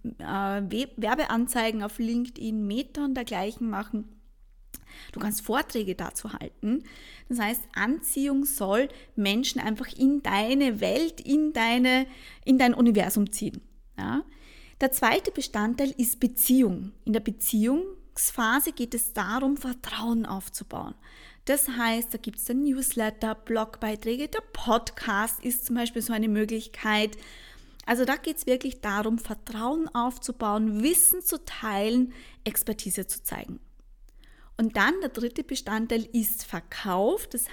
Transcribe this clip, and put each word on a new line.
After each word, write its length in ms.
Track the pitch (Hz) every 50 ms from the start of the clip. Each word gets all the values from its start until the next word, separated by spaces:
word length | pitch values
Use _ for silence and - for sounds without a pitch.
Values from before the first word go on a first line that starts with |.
| - - - -
äh, 40 | -
We-, 680 | - - 196 196 196 196 202 202 175 202 233 277 269 -
Werbeanzeigen 840 | 220 226 214 247 311 302 - 220 226 247 226 - 240 226 226 220 214 208
auf 160 | 214 - -
LinkedIn, 680 | 226 226 233 240 240 240 - - - 220 220 214 208
Meta 360 | 202 208 247 - - - 294 285
und 120 | 277 262
dergleichen 540 | 262 233 - 214 180 190 214 220 - 240 226
machen. 380 | 202 190 208 - - 208 214 - - - - - - _ - - - - - - - - - - - - - -
Du 80 | - -
kannst 220 | - 214 214 -
Vorträge 540 | - - 214 277 311 - - 233 208 190 180
dazu 380 | - 170 - - - - 214 -
halten. 500 | - - - - - - 208 247 320 - - - - - - - - -
Das 120 | - 247 240
heißt, 220 | 208 214 240 247 - - -
Anziehung 720 | - 202 233 302 330 - - - 269 277 285 277 269 277
soll 420 | - - - 202 190 202 233 277 277 - - - - -
Menschen 440 | 220 202 196 202 240 277 - - 254
einfach 280 | - 220 214 208 254 - -
in 240 | - 262 269 294 277
deine 580 | - - 196 202 214 233 269 277 285 254 208 208
Welt, 400 | - - 202 269 330 - - -
in 320 | - - 277 302 311 302
deine, 560 | 311 240 226 226 240 247 247 254 254 262 262 262 - - - - - - -
in 120 | 262 262
dein 160 | 254 254 240 240
Universum 580 | - 240 240 208 208 - 196 - 214 202 -
ziehen. 300 | - - 208 - - - - - - - - - -
Ja? 260 | - 190 190 247 285 - - - - - - - - - - - -
Der 100 | 277 262
zweite 400 | - - 254 226 - 392 - -
Bestandteil 640 | - 285 - - - 208 208 226 247 254 277 269 -
ist 220 | - 240 226 - -
Beziehung. 720 | 254 - - - - - 254 262 254 190 180 - 185 202 - - -
In 80 | 220 208
der 80 | 220
Beziehungsphase 1500 | - 226 208 - - - - 214 214 240 277 330 370 392 370 - - - - - - - - 254 226 220 240 294 - 330
geht 220 | - - 240 240 247
es 200 | 233 - - -
darum, 420 | 220 185 190 220 254 262 269 285
Vertrauen 680 | 285 - 254 247 - - - - 214 220 233 233 226 214
aufzubauen. 680 | - 190 190 - - - - 190 - - - - - - - - - - - - - - - -
Das 220 | - 285 294 294
heißt, 460 | 269 240 240 233 226 226 233 233 - -
da 40 |
gibt's 280 | 214 - 220 - - -
dann 180 | - 247 269 294
Newsletter, 720 | 285 254 269 254 - - 233 214 220 220 - 226 220 220
Blogbeiträge, 920 | - - - 226 220 220 220 - - 226 214 214 208 - 226 240 262 294 302
der 120 | - 440 - - -
Podcast 920 | - - 247 220 240 233 - - - - 233 202 202 220 226 - - -
ist 220 | 247 247 - -
zum 100 | - 233
Beispiel 260 | 240 240 233 240 233
so 120 | 226 - 226
eine 160 | 226 226 220
Möglichkeit. 880 | 208 214 214 214 226 220 - - - - - 214 214 214 214 214 - - - - - - - - - - - - - - -
Also 200 | - 240 247 254
da 100 | 240 277
geht's 300 | 294 - 320 302 - -
wirklich 340 | 262 254 254 262 269 - -
darum, 380 | - 208 196 208 208 220 233
Vertrauen 720 | 226 - - 214 214 - - 226 214 226 254 302 330 320 - -
aufzubauen, 880 | 240 240 254 247 - - - 240 - 226 208 208 214 220 220 208 214 233
Wissen 380 | 311 349 - - - 359 370
zu 220 | - - 349 - -
teilen, 720 | - - - 226 220 202 196 208 220 240 254 254 247 - - - - - - -
Expertise 640 | 214 - - - - 214 - - 196 - 202 185
zu 160 | - - - -
zeigen. 360 | - - - - - - - - - - - - - - - - - _ - - - - - - - -
Und 220 | - 226 220 -
dann 160 | 208 196 254 349 392
der 80 | 359 247
dritte 340 | - 220 240 240 - - 269
Bestandteil 640 | - 277 - - 202 214 220 226 226 233 226 226 - -
ist 320 | 233 214 - - - -
Verkauf. 800 | - - 170 - - - - - 196 180 185 202 240 370 440 -
Das 220 | - - 233 - -